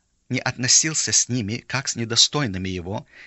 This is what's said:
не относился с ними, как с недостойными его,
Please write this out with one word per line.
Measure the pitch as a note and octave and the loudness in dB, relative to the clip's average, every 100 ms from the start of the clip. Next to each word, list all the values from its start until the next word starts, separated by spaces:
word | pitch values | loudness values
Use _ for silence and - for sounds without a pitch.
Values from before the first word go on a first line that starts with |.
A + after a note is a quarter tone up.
| _ _ - | _ _ -6
не | B2 | -4
относился | B2+ - B2 - D#3+ D#3 - | -4 -2 2 4 4 0 0
с | G#2+ - | 0 2
ними, | B2 G2+ A#2+ - | 0 -2 -6 -4
как | C3 - | -6 -4
с | A2+ | -4
недостойными | A2+ A#2 - D3 C3 F#2 F#2 | 0 4 4 4 -2 -2 -4
его, | F#2 E2+ A2+ - - | -4 -6 -8 -10 -20